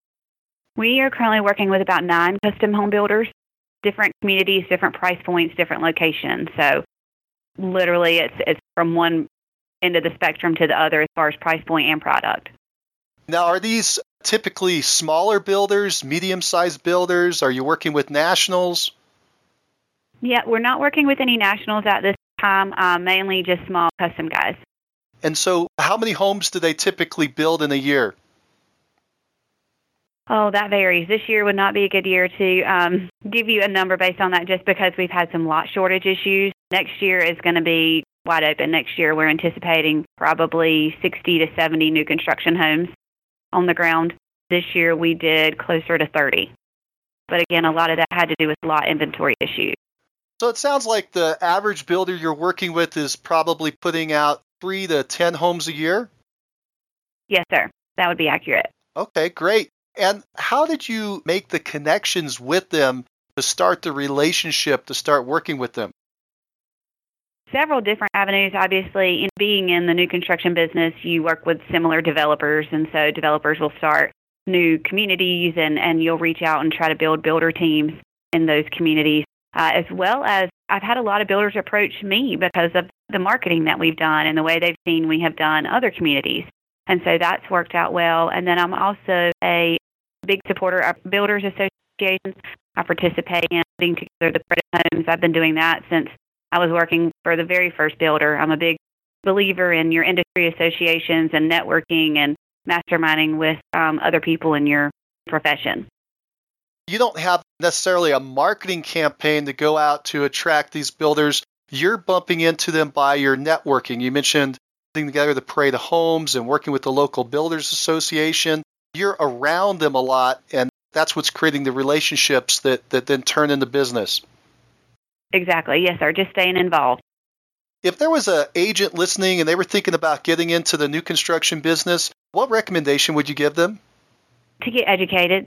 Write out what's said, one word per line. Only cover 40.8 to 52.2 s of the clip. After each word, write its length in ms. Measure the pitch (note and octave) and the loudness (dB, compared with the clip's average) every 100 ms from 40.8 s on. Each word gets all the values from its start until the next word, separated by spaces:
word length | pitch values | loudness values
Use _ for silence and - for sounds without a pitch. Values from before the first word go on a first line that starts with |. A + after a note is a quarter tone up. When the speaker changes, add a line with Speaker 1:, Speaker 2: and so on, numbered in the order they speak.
| D#3 - | 0 -2
Speaker 1:
sixty 380 | F3+ - - E3 | -4 -4 0 0
to 80 | D#3+ - | 0 0
seventy 360 | E3 D#3+ D#3 | 0 2 2
new 120 | D#3 | 2
construction 540 | D#3 D#3 - - E3+ E3+ | 0 -2 -2 -2 0 2
homes 320 | D#3 D#3 F3 - _ _ _ _ _ | 2 0 -2 -8 _ _ _ _ _
on 140 | F3+ F3+ | 0 0
the 60 | |
ground. 420 | E3+ E3 E3 E3 - _ _ - | 0 0 0 -2 -4 _ _ -4
This 260 | F3+ F3 F3+ | -4 -2 0
year 220 | E3 E3 | 0 2
we 160 | E3 | 0
did 440 | E3 E3 D#3 D#3 D#3+ | 0 0 2 2 0
closer 400 | - E3 - E3 | -2 -2 0 -2
to 100 | D#3 | 0
thirty. 440 | D#3 C#3 - F#2 - _ _ _ _ _ _ - | 0 0 0 -4 -10 _ _ _ _ _ _ -4
But 120 | F3 | -2
again, 200 | E3+ E3+ | 0 0
a 80 | E3 | 2
lot 180 | D#3+ E3 | 2 0
of 60 | D#3+ | 0
that 120 | D#3+ | 0
had 160 | F3 E3 | 0 0
to 80 | D#3 | 0
do 100 | D#3 | -2
with 80 | D3+ | -2
lot 260 | E3 D3+ - | -2 0 0
inventory 460 | D3+ D3+ - D3+ - | -2 -4 -2 -2 -2
issues. 360 | - - - - _ _ _ _ _ - | -4 -4 -6 -8 _ _ _ _ _ -4
Speaker 2:
So 80 | A#3 | -4
it 80 | A3+ | -2
sounds 280 | C#4+ C#4 C4 | 0 0 0
like 280 | G#3+ - | -2 -2
the 240 | F#3 D#3+ D#3 | 0 0 0
average 460 | F3 F#3 G#3 F#3 - | 0 0 0 -4 -2
builder 280 | F3 F3+ | -2 0
you're 200 | F3+ | -2